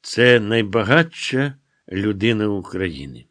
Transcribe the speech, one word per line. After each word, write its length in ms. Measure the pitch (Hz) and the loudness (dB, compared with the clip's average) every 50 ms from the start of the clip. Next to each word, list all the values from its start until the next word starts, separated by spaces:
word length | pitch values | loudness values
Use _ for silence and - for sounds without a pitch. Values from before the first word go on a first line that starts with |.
це 400 | _ - - - 117 123 123 117 | _ -8 0 2 6 6 6 6
найбагатша 1120 | 107 101 110 117 110 101 95 117 104 98 131 160 165 165 - - - - - 131 139 143 139 _ _ _ _ _ _ - 92 | 4 2 0 0 0 0 0 -2 2 4 4 4 2 2 -4 -12 -8 -4 -2 -2 -2 -2 -6 _ _ _ _ _ _ -8 -6
людина 560 | 95 98 107 104 95 98 113 117 107 107 107 | -2 -2 -2 -2 0 0 0 2 2 0 -2
України. 760 | 101 98 82 - - 90 95 90 78 67 69 69 64 58 60 _ | -2 -4 -6 -8 -6 -6 -6 -6 -6 -8 -12 -14 -14 -18 -20 _